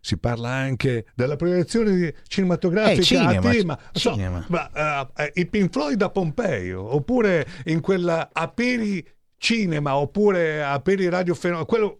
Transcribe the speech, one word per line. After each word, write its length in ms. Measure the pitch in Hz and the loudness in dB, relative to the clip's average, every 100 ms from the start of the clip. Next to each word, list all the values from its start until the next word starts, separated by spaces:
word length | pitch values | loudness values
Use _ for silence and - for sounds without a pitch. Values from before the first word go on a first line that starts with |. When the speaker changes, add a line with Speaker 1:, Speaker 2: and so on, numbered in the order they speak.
Speaker 1:
si 160 | - - | -4 -2
parla 320 | 117 117 120 | -2 -2 -2
anche 560 | 131 135 123 135 117 - - | -2 -2 0 0 0 -4 -2
della 220 | 139 147 | -2 0
proiezione 580 | 175 180 165 233 220 185 | 0 2 2 2 2 2
di-, 180 | 170 - - | 0 -6 -6
cinematografica 720 | - 185 170 180 180 214 165 | 0 2 2 2 2 4 4
Speaker 2:
Eh, 40 | |
cinema, 260 | 180 - - 95 240 | 4 4 4 4 4
Speaker 1:
a 20 | |
tema. 300 | 240 180 143 - | 2 0 -4 -6
Speaker 2:
cinema. 480 | 165 - 104 92 90 82 | -2 0 0 -2 -4 -4
Speaker 1:
So, 40 | |
ma, 640 | 170 147 151 151 143 131 - | -4 -4 -4 -2 -2 -6 -4
eh, 80 | |
eh, 180 | 147 180 | -4 -2
i 40 | 175 | -2
Pink 260 | 214 180 | 0 0
Floyd 300 | 262 294 226 | 0 -2 0
a 80 | 196 | 0
Pompei, 640 | 196 170 143 208 113 90 | 0 -2 -2 -2 -2 -4
oppure 720 | 92 104 143 - 247 214 170 127 - 147 | -6 -2 -2 0 2 2 2 -2 -6 -2
in 120 | 160 | -2
quella 500 | 160 190 175 165 143 | 0 0 0 -2 -2
Aperi 720 | 160 165 - 247 247 208 190 - _ _ _ | -6 -4 -2 -2 -2 -2 -4 -8 _ _ _
Cinema, 580 | - 226 190 151 147 139 | -2 0 0 0 0 0
oppure 680 | 143 196 208 180 165 151 | 0 2 2 4 0 0
Aperi 460 | 143 139 185 196 180 | -2 -2 0 0 2
Radio 260 | 180 175 170 | 0 0 -2
Fenomeni, 320 | 180 170 143 | -2 -4 -2
quello, 320 | 226 208 | 0 0